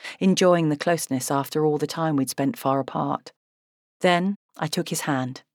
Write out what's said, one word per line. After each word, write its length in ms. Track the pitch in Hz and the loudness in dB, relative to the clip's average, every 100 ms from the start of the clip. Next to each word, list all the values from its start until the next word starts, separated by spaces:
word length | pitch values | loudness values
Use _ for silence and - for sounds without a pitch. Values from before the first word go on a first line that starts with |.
| - - | -18 0
enjoying 500 | 190 175 180 175 156 | 2 4 6 6 4
the 60 | 147 | 0
closeness 460 | 175 165 - 135 - | 0 0 0 -4 0
after 360 | 139 135 156 151 | -2 0 0 0
all 100 | 147 | 0
the 100 | 147 | -2
time 300 | - 160 139 | -2 0 0
we'd 140 | 131 | -2
spent 280 | - 139 - | -2 -4 -2
far 220 | 135 135 | 0 0
apart. 520 | 135 151 143 - - - _ _ _ _ _ _ | -2 -4 -4 -4 -8 -20 _ _ _ _ _ _
Then 360 | 185 175 190 202 _ - | 2 2 0 -4 _ -8
I 120 | 156 | -4
took 200 | - 175 | -4 -4
his 120 | 170 | -4
hand. 400 | - 135 127 131 - | -2 -2 -2 -8 -16